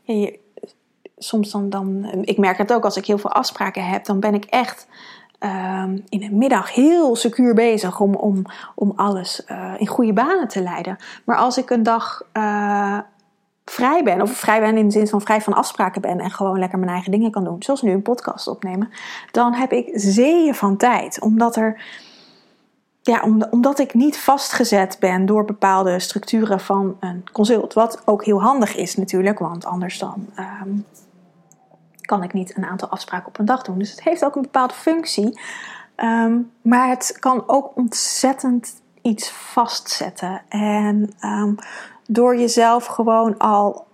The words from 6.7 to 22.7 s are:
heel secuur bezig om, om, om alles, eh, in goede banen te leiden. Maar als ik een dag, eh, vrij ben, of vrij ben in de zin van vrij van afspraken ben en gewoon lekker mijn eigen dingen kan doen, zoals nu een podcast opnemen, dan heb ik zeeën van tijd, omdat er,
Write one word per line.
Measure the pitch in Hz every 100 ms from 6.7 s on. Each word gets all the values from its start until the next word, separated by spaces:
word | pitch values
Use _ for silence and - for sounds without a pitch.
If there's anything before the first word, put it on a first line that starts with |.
heel | - 285 349 294 233
secuur | 240 220 247
bezig | 220 233 214 185 -
om, | 202 196
om, | 208 190 190 - - -
om | 202 196
alles, | 202 190 180 - -
eh, | 185 185 190
in | 208
goede | - 226
banen | 202 277 381 254
te | 196
leiden. | 180 165 180 196 - -
Maar | - -
als | 247 247
ik | 254
een | 240
dag, | 226 226 220 - -
eh, | 214 214 208 208 202 202 202 - _ _ _ _ _ -
vrij | - 247 330
ben, | 247 180
of | 208
vrij | 254 - 220
ben | 214 220
in | 214
de |
zin | 208 208
van | 208
vrij | 202 214
van | 214
afspraken | 190 277 - 190 185
ben | - 180
en | 170
gewoon | - 190 190
lekker | 180 190
mijn | 180
eigen | 180 185
dingen | 202 226
kan | 208
doen, | 175 170
zoals | - 277
nu | 226
een | 190
podcast | 208 240 - - -
opnemen, | - 190 185 226 - - - -
dan | - 240
heb | 240 262
ik | 247 240
zeeën | 240 202 196 269 349 320 240
van | 202 196
tijd, | 240 220 - -
omdat | 220 220 233 233
er, | 220 214 - - - - - _ _ _ _